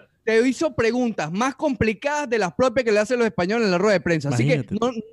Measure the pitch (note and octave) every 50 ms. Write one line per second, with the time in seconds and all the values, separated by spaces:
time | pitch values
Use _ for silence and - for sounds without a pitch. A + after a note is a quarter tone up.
0 | - _ _ _ - A3+ A3 A3+ B3 C4+ B3 - E4 D#4 - - A#3 A3+ A#3 B3
1 | B3 A#3 G3 - D#3+ D3+ E3 G3 B3 C4+ B3+ - D4 D4+ C4 - A#3 A3 A3 -
2 | - C#4+ D4 D4 D4 A#3+ A#3+ A3+ G3 F3 - - B3+ C4 A3 C4+ B3+ A3+ G#3 G#3
3 | G#3+ - B3+ A#3+ A#3 A3 - - F3+ F3+ G#3+ A#3+ A3+ G3+ F3+ F3 F#3+ A3 G3+ E3+
4 | C3+ F3 E3+ D#3 B2+ C#3+ B2+ A#2+ A#2+ C#3+ - C#3+ B2+ - - G#3 A3+ B3+ A#3+ A3
5 | - -